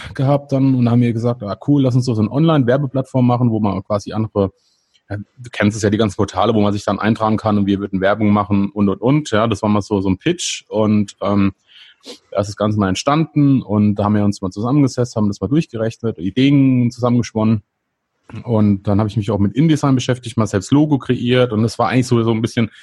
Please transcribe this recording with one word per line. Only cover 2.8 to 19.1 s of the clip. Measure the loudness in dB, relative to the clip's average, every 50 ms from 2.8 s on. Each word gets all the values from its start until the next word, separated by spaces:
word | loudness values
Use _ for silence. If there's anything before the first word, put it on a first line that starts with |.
| 0 -2 -4 -6 -6 -2 0 0 2
machen, | 2 2 2 2 0
wo | 0 0
man | 0 -2 -2 -4 -4
quasi | -4 -4 -4 -4 -6 -6
andere", | -6 -6 -2 0 0 -2 -2 -4 _ _ _ _ _ _ _ _ _ _ -14
ja, | -12
du | -12 -12 -16 _ -20 -20 -14
kennst | -4 0 0 0 0
es | 0 0
ja, | 0
die | 2
ganzen | 2 0 -2 0
Portale, | -2 -4 -2 0 0 0 2 2
wo | 2
man | 0 0
sich | -2 -2 -4
dann | -4 -4 -2
eintragen | 0 -2 0 0 0 -2 -2
kann | 0 0 0 0
und | 0 0
wir | 0 -2 -2
würden | -4 -6 -4 0
Werbung | 0 0 0 2 2 2
machen | 2 2 2 0 0 0 0 -2
und, | -2 0 0
und, | 0 0 0
und. | 0 0 0 0 0 0
Ja, | 0 0 0
das | 0 -2 -2
war | -2 0
mal | 0 -2
so, | -2 -2 -2 -2
so | 0
ein | -2 -4 -2
Pitch | -2 -4 -4 -2 -6 -8 -8 -10 -12 _
und, | -2 0 0 2 2 0 0 -4 -6 _
ähm, | -4 0 0 2 0 0 -2 _ _ _ _ -20 -20 -20 _ _ _ -20 -20 -20 _ _
da | -4 -4
ist | -4
das | -4 -4
Ganze | -4 -2 -2 0 0
mal | 0
entstanden | 0 -2 -2 -2 0 0 0 0 0 0 2 2 4 2 0
und | 0 0 0 2 2 2 2
da | 0 0
haben | 0 2
wir | 2 2
uns | 0 -2 -2
mal | -8 -8
zusammengesetzt, | -6 -6 -4 0 2 2 2 2 0 -2 -4 -4 -2
haben | -2 -2
das | -2 -2 -4
mal | -4 -2
durchgerechnet, | 0 -2 -2 -2 -6 -6 -6 -6 -6 _ -8 -8 -6
Ideen | -6 -8 -4 0 2 2 4 4 4 4 4 2 2 0 0
zusammengesponnen | -2 -2 -2 0 0 0 -2 -2 -2 0 2 2 0 0 -4 _ _ _ _ _ _ _ _ _ _ _ _ -18 -18 -14 -6
und | -2 0 2 4 2 2 0 0
dann | 0 0 0
habe | 0
ich | 0